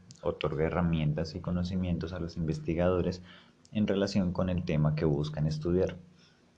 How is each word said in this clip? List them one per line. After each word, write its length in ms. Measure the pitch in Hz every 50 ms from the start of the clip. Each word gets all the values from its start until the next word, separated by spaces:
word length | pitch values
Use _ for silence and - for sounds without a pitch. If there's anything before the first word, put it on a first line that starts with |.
| - - - -
otorga 440 | - 82 - - - 80 76 71 80
herramientas 680 | 80 80 90 87 85 82 80 78 76 76 78 82 - -
y 60 | 90
conocimientos 720 | - 90 87 90 87 90 95 92 90 87 87 80 90 87
a 80 | 92 87
los 160 | 85 85 -
investigadores 840 | 87 82 76 76 76 76 85 80 85 87 90 92 87 85 90 90 - - - - - - - _ _ _ -
en 160 | - 107 104
relación 460 | 101 98 98 101 101 - 107 90 90 90
con 160 | 95 92 92
el 160 | 90 87 -
tema 300 | - 78 76 76 76 76
que 100 | 78 82
buscan 420 | 78 71 71 73 - - 73 76
estudiar. 480 | 78 78 - - 87 87 92 92 - - - - - - - - - _ _ _ _ _